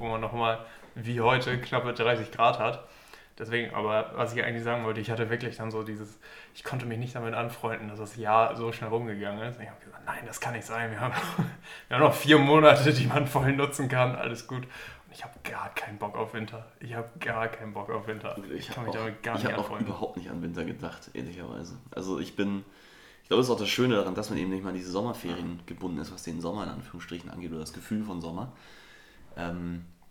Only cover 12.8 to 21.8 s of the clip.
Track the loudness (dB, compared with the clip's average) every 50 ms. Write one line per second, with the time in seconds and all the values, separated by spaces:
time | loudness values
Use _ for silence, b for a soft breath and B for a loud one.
12.8 | 10 6 6 4 4 2 2 2 2 2 2 2 4 4 4 2 2 0 0 0
13.8 | -2 2 4 4 4 4 2 -2 -4 -4 -4 -6 -8 -8 -8 -8 -8 -10 -12 -16
14.8 | -16 -16 -16 -18 -20 -20 -18 -16 -16 -16 -16 -14 -12 -10 -8 -8 -8 -8 -8 -8
15.8 | -10 -10 -10 -8 -8 -6 -4 -4 -6 -4 -4 -6 -6 -6 -8 -12 -14 -16 -18 -14
16.8 | -12 -10 -8 -8 -8 -8 -8 -8 -6 -4 -2 0 -2 -2 -4 -6 -10 -10 -8 -8
17.8 | -6 -4 -4 -4 -4 -6 -6 -6 -6 -8 -8 -8 -8 -8 -8 -8 -8 -8 -8 -8
18.8 | -6 -4 -4 -4 -4 -6 -6 -6 -6 -4 -2 -2 -2 -2 -2 -2 -4 -4 -4 -4
19.8 | -4 -4 -4 -4 -6 -6 -6 -8 -10 -8 -8 -8 -6 -6 -6 -6 -6 -6 -6 -8
20.8 | -8 -10 -10 -12 -16 -14 -10 -10 -10 -10 -10 -12 -12 -10 -10 -10 -10 -12 -14 -16